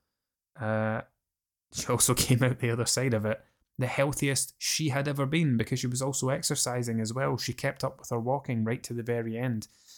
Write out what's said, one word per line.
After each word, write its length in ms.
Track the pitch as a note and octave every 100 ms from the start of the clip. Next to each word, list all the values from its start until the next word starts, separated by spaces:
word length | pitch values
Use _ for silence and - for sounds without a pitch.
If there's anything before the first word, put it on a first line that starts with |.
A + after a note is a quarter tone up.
| _ _ _ _ _ -
uh, 420 | A2 A2 G#2+ A2+ - _ _ _ _ _ _
she 160 | - -
also 260 | B2 -
<laughs> 20 | B2
came 280 | - B2
out 160 | B2+ B2
the 120 | A#2+
other 140 | A#2 A2+
side 280 | - C3
of 120 | A2 G#2+
it 160 | - - _ _ -
the 60 | -
healthiest 640 | - C#3+ C#3 C#3+ C3+ - -
she 320 | - - D#3
had 180 | C3 D3
ever 180 | C#3 C3+
been, 320 | E3 D#3 A#2
because 220 | A2+ B2+
she 80 | B2+
was 140 | B2
also 280 | C3+ C3+ C3
exercising 720 | D3+ - D3 C3 B2 A#2+ A2+
as 120 | A2
well. 240 | B2 C#3 B2+
She 160 | -
kept 300 | - C#3 -
up 160 | C3+ -
with 100 | -
her 100 | A#2+
walking 440 | A#2 C#3 C#3 A#2
right 180 | A2 A#2+
to 100 | -
the 100 | A#2+
very 340 | A2+ A#2 A2+ A2+
end. 300 | B2+ A2+ - _ -